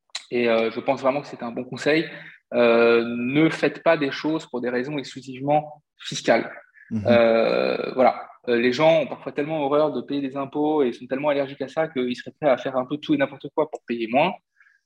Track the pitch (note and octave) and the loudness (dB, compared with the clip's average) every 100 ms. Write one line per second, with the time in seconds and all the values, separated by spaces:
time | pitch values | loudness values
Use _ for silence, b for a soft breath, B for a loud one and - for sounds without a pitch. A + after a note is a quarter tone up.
0 | _ - - B2 A#2+ A2+ A2+ A#2+ B2+ C3 | _ -16 -6 -2 2 2 0 -2 -4 -2
1 | C3 C#3+ C#3 - A#2+ A#2+ B2+ B2 D3 D#3+ | 0 -2 -4 -12 -10 -10 -10 -4 0 0
2 | D#3+ B B B - A#2+ A#2+ A#2 A#2 A#2 | 0 B B B -4 2 4 6 6 4
3 | A#2 A#2+ B2 C#3+ D#3+ D#3 D3 D3 - E3 | 2 -2 -2 2 2 2 -2 0 0 2
4 | C#3+ - D3+ D#3+ - B2 B2 B2 C3 D3+ | 0 -4 -4 -4 -6 -6 -4 -4 -4 -6
5 | C3 C#3 C3 B2+ C#3 D3+ D3+ - _ _ | -8 -12 -14 -8 0 0 -2 -12 _ _
6 | - D3 - A#2 - - - b b A2 | -12 -4 2 2 0 -10 -20 b b -4
7 | G#2 A#2 A2+ A2+ A2+ B2 B2+ B2+ - C3 | 4 6 6 4 2 2 0 -2 -4 2
8 | B2 - - - - A#2+ B2 B2 D#3 E3 | 2 2 -6 -12 -2 0 2 4 4 4
9 | B2+ C3 - C3 D3 D#3+ C#3 D3 D3+ C3 | 2 -6 -10 -6 -4 -2 0 2 0 -2
10 | B2 C#3+ C#3 C3+ C3+ D3 D3+ D#3 B2+ A#2 | -6 -4 -4 -6 -6 -2 0 2 0 -2
11 | B2 C3 D3 C#3 C3+ C#3 C3 - D#3+ C3+ | -6 -4 0 0 -2 -6 -8 -4 -4 -2
12 | B2 B2 - - D#3 B2 C#3 C3 B2+ D3 | -4 -4 -10 -2 2 2 0 -4 -4 -4
13 | - D3 C3+ - C#3+ - D#3 - - A#2 | -2 0 0 -4 -8 -4 -4 -4 -6 -6
14 | A2 B2+ E3+ - _ b b b | 0 2 2 -2 _ b b b